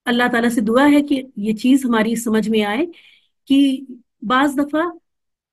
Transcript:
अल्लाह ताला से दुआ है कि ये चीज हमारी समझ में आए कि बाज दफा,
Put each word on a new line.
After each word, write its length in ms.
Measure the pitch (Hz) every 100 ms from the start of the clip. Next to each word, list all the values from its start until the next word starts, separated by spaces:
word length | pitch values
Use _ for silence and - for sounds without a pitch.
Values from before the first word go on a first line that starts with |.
| -
अल्लाह 220 | 240 247
ताला 200 | 240 233
से 120 | 254
दुआ 260 | 214 240 294
है 140 | 294
कि 220 | 285 269 254 -
ये 140 | 208
चीज 320 | 220 247 269
हमारी 320 | 254 226 214 226
समझ 320 | 226 220 208
में 140 | 220
आए 240 | 208 220 349 - - _ _ _ -
कि 400 | 277 277 262 277 - _ _
बाज 320 | 208 254 285 277
दफा, 440 | 294 311 339 339 _ _ _ _ _